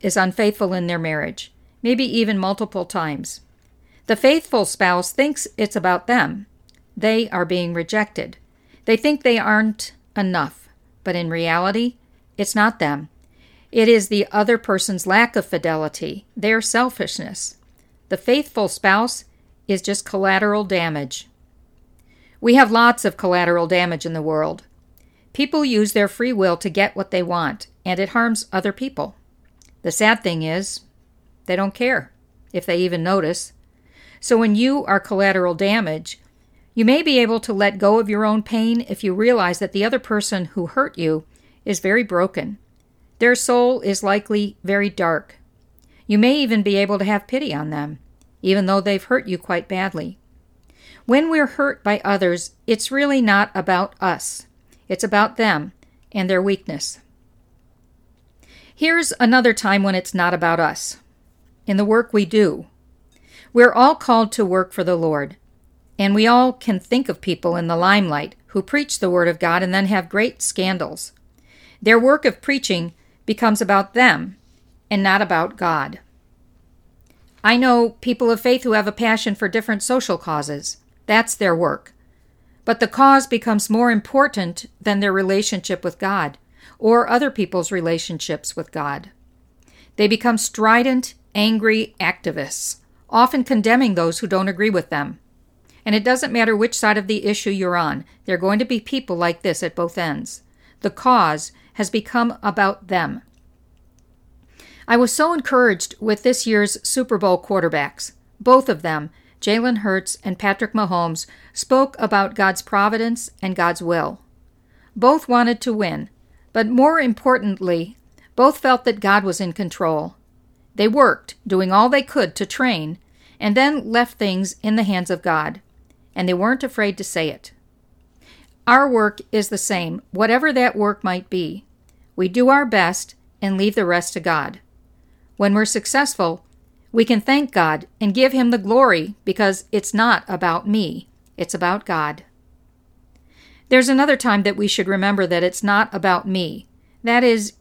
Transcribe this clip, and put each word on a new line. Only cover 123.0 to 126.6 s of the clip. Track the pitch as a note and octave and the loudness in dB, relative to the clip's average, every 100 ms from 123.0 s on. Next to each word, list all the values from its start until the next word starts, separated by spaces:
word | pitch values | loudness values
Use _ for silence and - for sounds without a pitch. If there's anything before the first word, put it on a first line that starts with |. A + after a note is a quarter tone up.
| _ _ _ - | _ _ _ -6
and | G#3 G#3 | 0 2
then | C4+ D4 A3 | 2 0 -2
left | A#3 A#3+ - | 0 0 -2
things | G3+ F#3 F#3+ - | -4 -2 -4 -6
in | G#3+ A3 | -2 0
the | |
hands | G#3 F#3+ F3+ | 0 -2 -2
of | F3 | -4
God. | F3+ D#3+ D#3 F3+ _ _ _ _ _ | -2 -2 -2 -8 _ _ _ _ _
And | - F3+ | -4 -2
they | |
weren't | F3+ G#3+ B3+ | 0 0 0